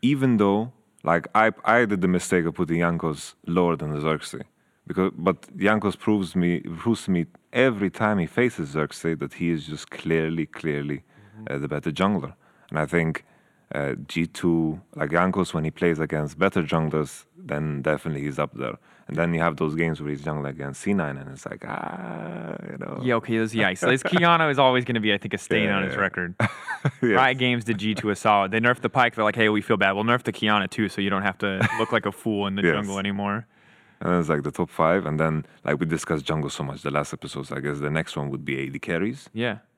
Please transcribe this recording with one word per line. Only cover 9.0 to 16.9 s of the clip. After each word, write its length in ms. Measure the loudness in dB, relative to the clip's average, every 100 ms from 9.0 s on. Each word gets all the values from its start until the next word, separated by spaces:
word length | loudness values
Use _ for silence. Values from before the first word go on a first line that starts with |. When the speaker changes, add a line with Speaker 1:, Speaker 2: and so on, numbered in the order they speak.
| -4 -4
Speaker 1:
that 160 | -6
he 160 | -4 -2
is 180 | -2 -4
just 220 | -12 -12
clearly, 540 | -10 0 0 0 -2 -4
clearly, 580 | -4 -4 -4 -4 -8 _ _ -20 -16
Speaker 2:
Mm-hmm. 140 | -8
Speaker 1:
uh, 60 | -6
the 80 | -4
better 240 | -4 -4
jungler. 420 | 0 2 2 -4 -14 _ _ _
And 80 | -4
I 60 | 0
think, 360 | 2 0 -2 _ _ _ _ _ -4
uh, 180 | -4 -4 -6
G 180 | -4 -4
two, 560 | 0 2 2 2 -2 -10 -6
like, 160 | 0
Jankos, 420 | 2 4 2 0
when 100 | 0 -4
he 40 |
plays 280 | 0 2 2
against 400 | 0 -2 -4 0
better 240 | 0 2
junglers, 600 | 0 0 0